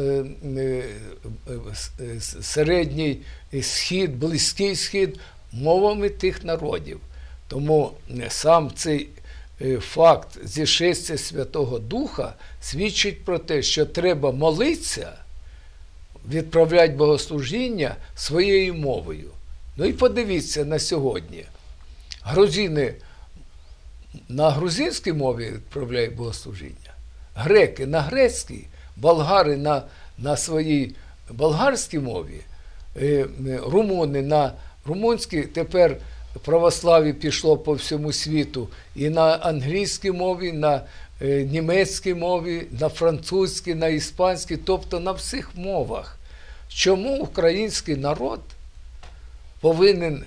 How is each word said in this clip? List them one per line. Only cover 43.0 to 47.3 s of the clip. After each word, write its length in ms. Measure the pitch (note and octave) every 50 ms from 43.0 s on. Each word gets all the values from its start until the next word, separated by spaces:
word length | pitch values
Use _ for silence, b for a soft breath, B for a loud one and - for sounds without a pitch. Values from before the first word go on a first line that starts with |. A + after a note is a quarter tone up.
| E3 E3 D#3+ D3 D#3 - F3+ F#3+ F#3+ F#3 - - - F3 E3+
на 120 | D#3+ D#3+ D#3+
іспанській, 720 | D#3 D3+ D3+ - - - F#3 F#3 F#3 F3 - - E3 C#3+
тобто 420 | - - F#3+ F3+ - - - F3
на 120 | E3+ F#3+
всіх 440 | F#3 F#3 - - - C4+ C4 - -
мовах. 640 | F3+ F3+ G3 G3 E3+ C3 G#2+ A2 - - - - - b b b b b b b b b b
Чому 480 | - - - F#3+ F#3+ F#3+ G3+ C4 C#4 C4+
український 760 | G3 -